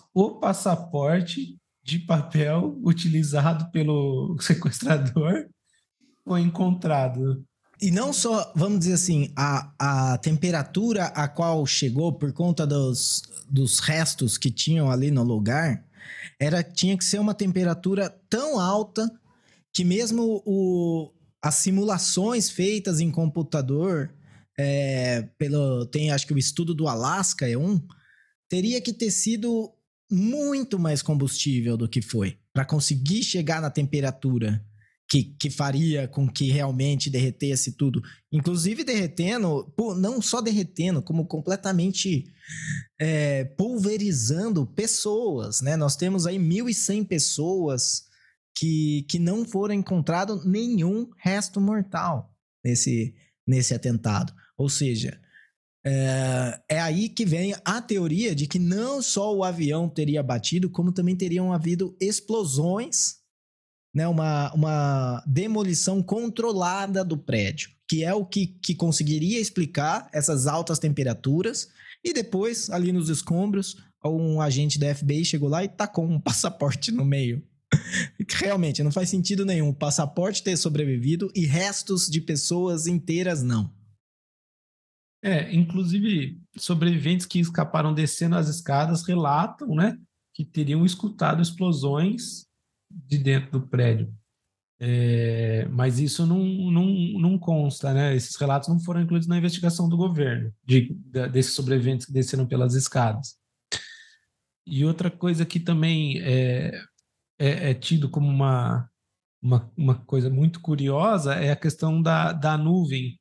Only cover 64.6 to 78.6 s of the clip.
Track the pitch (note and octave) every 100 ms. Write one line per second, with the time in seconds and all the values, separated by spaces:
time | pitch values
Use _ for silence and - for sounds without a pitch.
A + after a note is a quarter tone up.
64.6 | D#3 D3+ C#3+ C3+ B2+ B2 D3 C3+ G#3+ G#3+
65.6 | G3 E3 F#3+ F#3+ F#3 G#3+ A#3 A#3 A3+ G3
66.6 | F3 F#3+ G3 F#3+ F#3 D3+ - A2+ G2 D3+
67.6 | - _ - D#3+ E3 G#3 F#3+ G3+ F#3 -
68.6 | - E3+ E3+ D#3 D3 D#3 F3 A#3 G3+ F#3
69.6 | D#3 D3+ D3+ G3 - D3+ D3 C#3 C#3 D#3+
70.6 | E3+ D#3 D#3 C#3+ B2 A2 C3+ D#3 A3 C#4+
71.6 | - - - - F4 D4+ G3 F#3+ A3+ A#3
72.6 | - F3 F3+ F3+ D#3+ D3 - E3+ G#3 G3
73.6 | F#3+ - - _ D3+ D#3+ E3 D#3 D3+ C3
74.6 | D3 D3 C#3+ C#3 C#3+ D3+ E3+ D3+ C#3+ D#3+
75.6 | G3+ - G#3 - E3 D#3 - - - -
76.6 | C#3+ - - A#3 C#3 C#3 A#2+ B2+ - _
77.6 | - - - - - - G#3 - G3 G3